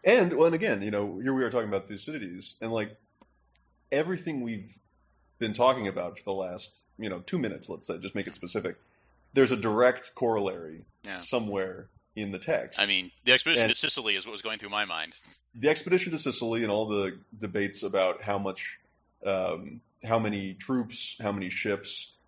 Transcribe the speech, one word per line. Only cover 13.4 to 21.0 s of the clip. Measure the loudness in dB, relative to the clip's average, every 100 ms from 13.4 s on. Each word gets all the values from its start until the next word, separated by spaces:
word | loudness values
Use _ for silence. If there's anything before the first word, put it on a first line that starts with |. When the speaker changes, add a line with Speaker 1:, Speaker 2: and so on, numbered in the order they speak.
| 6 4 4
Speaker 1:
And |
Speaker 2:
to | 2
Sicily | 0 -2 0 -2
is | -2
what |
was | -8
going | -6 -6
through | -4
my | -2 -2
mind. | -4 -6 -12 -20 -20 _ -2
Speaker 1:
The | 0
expedition | 2 2 0 2
to | -4
Sicily | -4 -2 -2 0
and | 2
all | 0 2
the | 0 -2 -4 _ -10
debates | -6 -2 -2 -2
about | -2 2 2 2
how | -2 -2
much, | -2 -6 -10 -14 _ _ _ _ -2
um, | 0 0 -4 -8 -16 _ _
how | 0 2
many | 2 -2 -4
troops, | -10 -4 -2 -2 -8